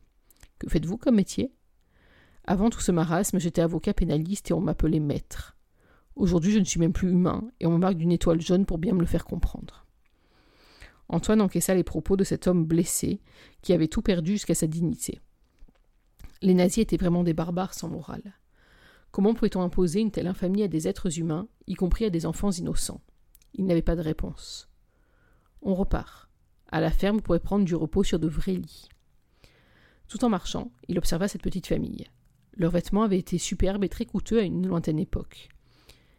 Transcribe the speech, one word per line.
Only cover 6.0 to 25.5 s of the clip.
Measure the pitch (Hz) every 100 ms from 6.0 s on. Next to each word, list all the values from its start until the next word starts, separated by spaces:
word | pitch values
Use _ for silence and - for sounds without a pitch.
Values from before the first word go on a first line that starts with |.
| _ -
Aujourd'hui, | 196 175 170
je | 214
ne | 185
suis | 170
même | 165
plus | - 180
humain | 180 180 - 226 -
et | 165
on |
me | 170
marque | 185 175
d'une | 170
étoile | 170 - 165
jaune | 160 185 196
pour | 170
bien | 180
me | 190
le | 170
faire | 170 -
comprendre. » | 175 - - - - - _ _ _ _ _ _ _ _ - - _ -
Antoine | 170 - 220
encaissa | 196 175 - 185
les |
propos | 165 165 - 196
de |
cet | 190 - -
homme | 180 160
blessé | 165 - - - 202 - - - _
qui | -
avait | 175 160
tout | -
perdu | 214 175 160
jusqu'à | 208 - 165
sa | 160
dignité. | 160 170 - - - - _ _ _ - _ _ _ _ _ - -
Les | 190
nazis | 180 180 -
étaient | 214 170
vraiment | 185 175
des | 175
barbares | 160 165 175 185
sans | - 165
morale. | 160 147 - 202 - _ _ _ _ - - _
Comment | - 196 233
pouvait-on | 214 185
imposer | 180 - 180 180
une | 220
telle | - 170
infamie | 185 180 196
à | 208
des | 160 180
êtres | 196 190 156
humains, | 165 156 214 _ -
y | 185
compris | 180 - 220
à |
des | 165 160
enfants | 160 208
innocents ? | 175 165 - - - - _ _ _ _
Il | - 190
n'avait | 170
pas | 165 170
de |
réponse. « | 156 - 180 - - - - _ _ _ _ _ _ _ _